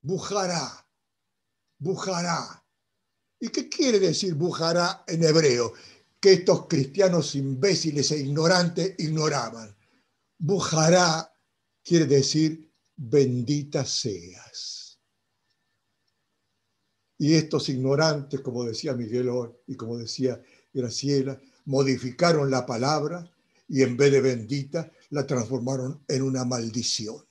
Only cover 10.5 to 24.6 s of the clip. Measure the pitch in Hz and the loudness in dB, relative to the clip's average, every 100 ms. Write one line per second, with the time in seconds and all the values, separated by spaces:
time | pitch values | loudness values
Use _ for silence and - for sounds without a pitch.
10.5 | 190 - 156 160 180 175 160 - _ _ | 0 0 2 4 6 4 0 -6 _ _
11.5 | _ _ _ - 170 147 139 135 156 156 | _ _ _ 0 2 6 4 4 2 0
12.5 | 160 - _ _ - 120 147 127 123 117 | -2 -16 _ _ -14 0 2 4 0 -2
13.5 | 147 143 143 131 - 120 92 87 92 - | -4 -4 -6 -4 -4 -6 -8 -14 -20 -20
14.5 | - - - - _ _ _ _ _ _ | -16 -14 -16 -18 _ _ _ _ _ _
15.5 | _ _ _ _ _ _ _ _ _ _ | _ _ _ _ _ _ _ _ _ _
16.5 | _ _ _ _ _ _ _ 147 160 156 | _ _ _ _ _ _ _ 2 4 2
17.5 | 151 - 131 131 143 160 147 139 135 - | -4 -2 -4 0 2 2 0 -6 -8 -8
18.5 | 120 120 110 156 123 113 120 123 123 117 | -6 -6 -6 -6 -6 -4 -2 -2 -4 -6
19.5 | - - 135 113 120 113 - 127 117 - | -14 -16 -12 -10 -10 -10 -4 -4 -4 -14
20.5 | _ _ 135 120 - 139 143 135 127 _ | _ _ -6 -6 -6 -2 0 0 -6 _
21.5 | _ - 135 135 127 123 - 170 160 139 | _ -4 0 0 0 -4 0 2 2 2
22.5 | 131 127 120 131 151 147 175 170 _ _ | 0 -2 -2 0 0 -2 -8 -14 _ _
23.5 | _ _ 139 127 120 143 139 131 123 107 | _ _ 2 2 4 4 6 2 -2 -4
24.5 | 143 | -6